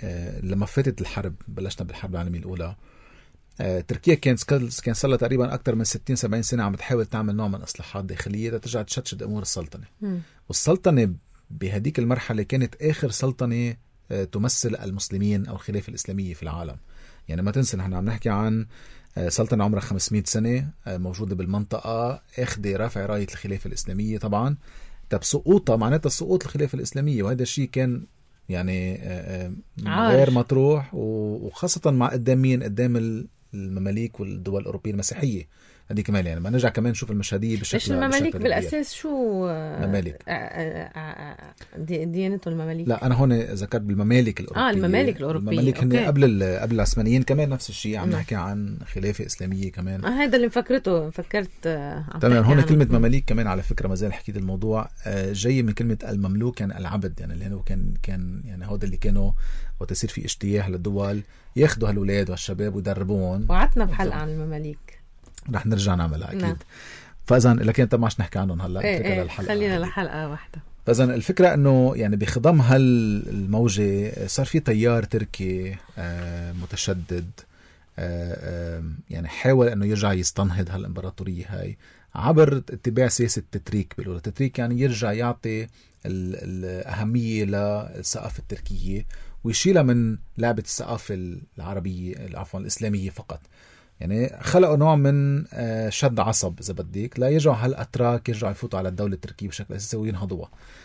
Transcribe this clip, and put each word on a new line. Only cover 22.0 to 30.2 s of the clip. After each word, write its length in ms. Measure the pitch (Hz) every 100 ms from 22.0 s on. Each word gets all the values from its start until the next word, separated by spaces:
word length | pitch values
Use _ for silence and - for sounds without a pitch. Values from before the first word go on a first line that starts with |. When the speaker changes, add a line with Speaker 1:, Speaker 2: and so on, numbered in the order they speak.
| 120 139 - -
Speaker 1:
أخذ 380 | 123 107 101 95
رافع 300 | 113 104 98
راية 200 | 104 98
الخلافة 360 | - 98 98 -
الإسلامية 500 | 123 - 95 107 110
طبعًا. 380 | 110 101 127 147 - - - - -
طب 140 | 101
سقوطها 520 | - 147 - 196 - 113
معناتها 320 | 110 151 151
سقوط 360 | - 165 185
الخلافة 320 | - 143 143 135
الإسلامية، 460 | 123 139 147 127
وهذا 200 | 98 123
الشيء 260 | 123 - 131
كان 380 | 131 127 120 - _ _ _ -
يعني، 460 | 90 92 92 92
آه، 580 | 95 95 90 - 92 90 - - - 104
آه، 20 |
Speaker 2:
عار. 260 | 165 226
Speaker 1:
غير 160 | 135